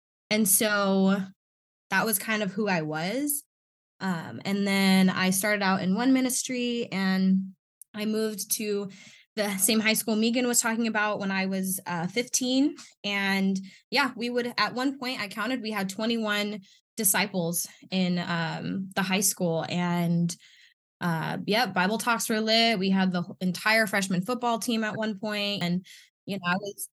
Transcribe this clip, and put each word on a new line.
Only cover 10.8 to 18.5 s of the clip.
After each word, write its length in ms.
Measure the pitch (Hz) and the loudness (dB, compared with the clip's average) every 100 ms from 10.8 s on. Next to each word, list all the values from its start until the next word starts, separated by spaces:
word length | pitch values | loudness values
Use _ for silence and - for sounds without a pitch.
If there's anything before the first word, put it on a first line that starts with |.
| 226 | 0
about 320 | 214 208 202 | 0 0 0
when 120 | 196 | -2
I 140 | 190 190 | 0 0
was, 340 | 190 190 190 - | -2 -2 -4 -4
uh, 220 | 175 175 | -4 -2
fifteen. 680 | 233 247 - 247 262 294 - - _ | -2 -2 -2 0 2 2 0 -14 _
And 540 | 208 202 196 196 190 190 - - _ | -6 -2 0 2 2 0 -6 -16 _
yeah, 220 | 240 269 - | 0 0 -2
we 140 | 240 | -4
would, 240 | 240 240 - | -2 -2 -2
at 160 | 208 | -2
one 260 | 220 269 269 | 0 -2 -2
point 220 | 247 254 | -6 -6
I 60 | 202 | -6
counted, 320 | 220 214 254 | -4 -4 -4
we 100 | 214 | -4
had 180 | 214 190 | -4 -4
twenty-one 720 | - 220 233 214 208 208 208 - _ _ - | -2 -2 0 0 0 -2 -6 -12 _ _ -2
disciples 680 | 214 190 208 190 170 175 - - - | 2 2 2 0 -2 -2 -6 -12 -4
in, 300 | 190 180 180 | 0 2 0
um, 680 | 175 170 160 | -2 -2 -2